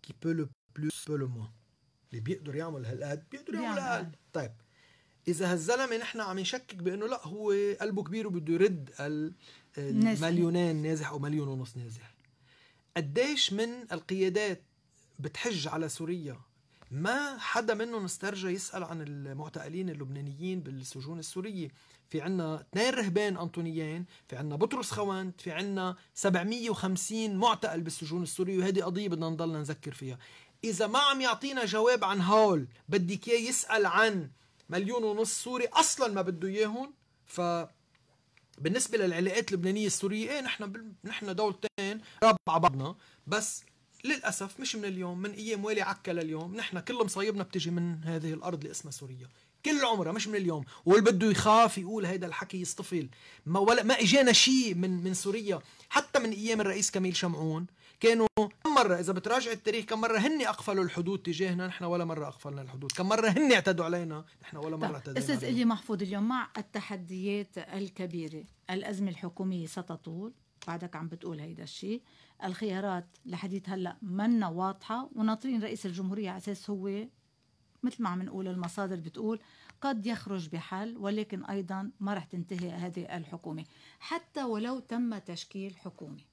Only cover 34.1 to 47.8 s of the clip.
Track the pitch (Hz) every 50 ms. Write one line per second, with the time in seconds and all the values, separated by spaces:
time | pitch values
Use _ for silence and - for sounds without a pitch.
34.1 | 208 185 151 131 - _ _ _ _ _ - - 165 180 202 196 247 240 226 214
35.1 | 208 214 226 220 - - - 240 247 254 247 226 - - 320 - - - 247 226
36.1 | 202 196 185 180 180 160 175 190 190 208 214 214 214 240 269 285 294 _ _ _
37.1 | _ _ _ - - - 175 175 175 170 160 - _ _ _ _ _ _ _ _
38.1 | _ _ _ _ _ _ _ _ - - 139 160 196 254 262 - 233 220 196 180
39.1 | 170 165 180 190 185 226 233 - 196 180 170 185 196 214 214 196 - - 196 196
40.1 | 208 214 226 226 285 294 262 247 - - 208 202 190 226 226 220 190 - - 202
41.1 | 226 - 220 196 185 185 214 208 190 - - 214 _ - 196 196 208 220 - -
42.1 | - - - 220 214 175 _ - 160 165 165 175 135 135 135 151 190 - - -
43.1 | - _ _ 139 190 214 214 - - - - _ _ _ _ _ _ - - 254
44.1 | 302 277 - 214 - - 202 190 - - 262 - - 220 208 202 190 180 185 180
45.1 | 180 180 190 208 202 202 214 226 220 202 202 214 214 202 190 185 190 - - 190
46.1 | 175 170 165 160 156 156 165 175 190 226 214 - 185 180 175 - 247 247 233 190
47.1 | - 190 196 220 208 202 185 185 - 185 151 170 175 175